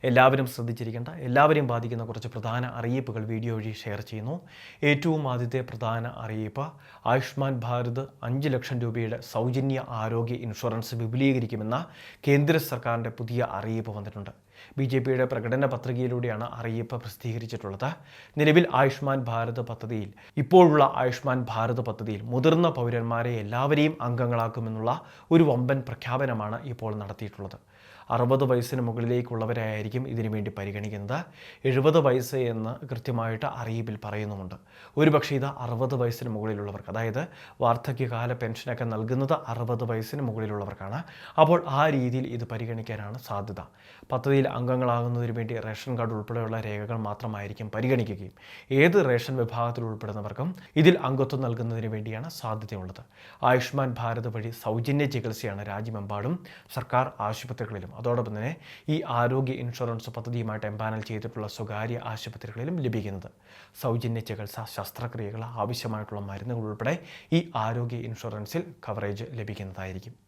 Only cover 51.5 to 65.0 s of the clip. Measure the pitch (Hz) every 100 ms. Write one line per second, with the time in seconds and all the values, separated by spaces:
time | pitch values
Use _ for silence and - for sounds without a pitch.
51.5 | 117 117 113 113 110 107 110 151 160 113
52.5 | 110 107 101 92 92 - _ - - 127
53.5 | 127 123 139 135 120 120 117 117 113 110
54.5 | 113 - 110 117 143 143 135 113 107 117
55.5 | 98 101 98 110 107 98 104 110 175 -
56.5 | - - - 120 123 131 - 104 110 -
57.5 | 120 107 107 92 101 120 120 113 107 117
58.5 | 165 - - - 156 - 120 120 131 131
59.5 | 127 123 120 120 117 120 120 117 120 110
60.5 | 107 107 107 110 110 107 110 113 113 104
61.5 | - 107 107 113 117 113 110 - 110 110
62.5 | 107 135 175 131 113 104 95 - - _
63.5 | - - - 131 117 120 117 110 104 104
64.5 | - 113 - 98 -